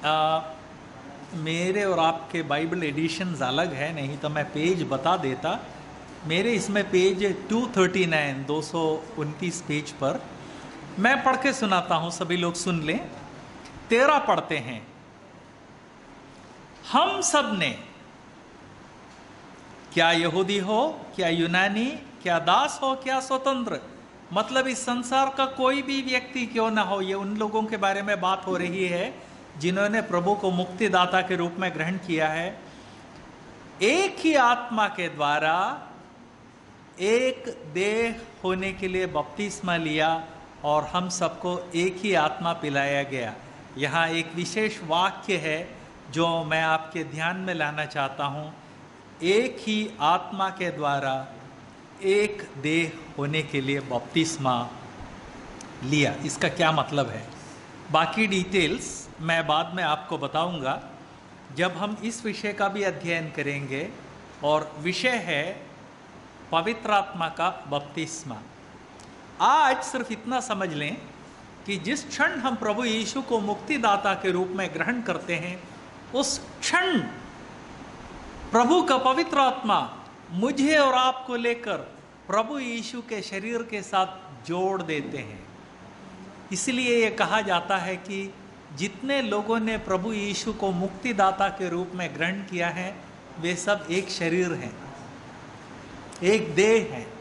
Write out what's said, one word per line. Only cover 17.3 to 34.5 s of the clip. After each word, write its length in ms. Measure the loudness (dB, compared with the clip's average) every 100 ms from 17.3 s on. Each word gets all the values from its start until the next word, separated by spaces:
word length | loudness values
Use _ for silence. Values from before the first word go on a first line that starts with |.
| 4 4 2
ने," 220 | 0 -2 -12 -18 -20 -20 -20 -20 -20 -20 -20 -20 -20 -20 -20 -20 -20 -20 -20 -20 -20 -20 -4
क्या 180 | 4 6
यहूदी 480 | 6 4 2 2 0
हो, 420 | 2 2 2 -2 -10 -2
क्या 120 | 0
यूनानी, 600 | 2 2 4 2 2 -2 -4 -12 -8
क्या 160 | 0 2
दास 400 | 6 4 4 0
हो, 120 | -2 -2
क्या 240 | 0 -2
स्वतंत्र, 600 | 0 0 2 0 -2 -4 -6 -18 -20 -20 -4
मतलब 340 | -2 2 2 2
इस 180 | 0 -2
संसार 440 | -2 2 4 4 2
का 80 | 0
कोई 360 | 4 2 2
भी 200 | 0 -2
व्यक्ति 440 | 0 0 0 -4 -2
क्यों 260 | 2 2
ना 100 | 4
हो, 200 | 2 0
ये 120 | 0
उन 240 | -2 -2 -2
लोगों 260 | 0 0
के 140 | 0 2
बारे 240 | 2 2
में 200 | 0 0
बात 260 | 2 0 0
हो 100 | -2
रही 300 | 0 0 0
है 460 | 0 -2 -6 -16 -20 -18 -4
जिन्होंने 440 | 0 2 2 2
प्रभु 340 | 2 2 2 2
को 160 | 2
मुक्तिदाता 680 | 2 0 0 4 6 6 4
के 140 | 2 0
रूप 200 | 0 0
में 140 | -2
ग्रहण 240 | 0 -2 -2
किया 300 | 0 2 2
है, 320 | 0 -4 -6 -16 -18 -20 -20 -20 -20 -20 -20 -20 -20 -20 0
"एक 340 | 4 4 2 2
ही 160 | 4 6
आत्मा 520 | 6